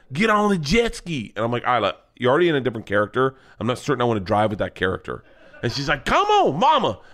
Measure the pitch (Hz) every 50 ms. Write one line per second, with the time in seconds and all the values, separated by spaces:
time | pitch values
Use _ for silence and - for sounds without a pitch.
0 | _ - 127 160 226 220 214 208 208 208 202 170 147 139 208 233 233 220 - -
1 | - 175 156 127 101 - - 104 113 117 120 120 - 120 123 113 104 92 - -
2 | _ _ _ - 120 120 139 170 180 170 151 139 120 127 113 113 - - 98 104
3 | 104 101 - 123 131 135 131 - - - - - - 120 123 - - - 135 123
4 | 120 120 113 101 90 98 107 104 110 104 107 92 95 90 - - 92 95 92 -
5 | - 64 62 - - _ - - - - - - - 120 123 139 139 156 - -
6 | - - 254 349 403 415 415 403 349 190 131 170 254 - 311 269 - 147 92 -
7 | - -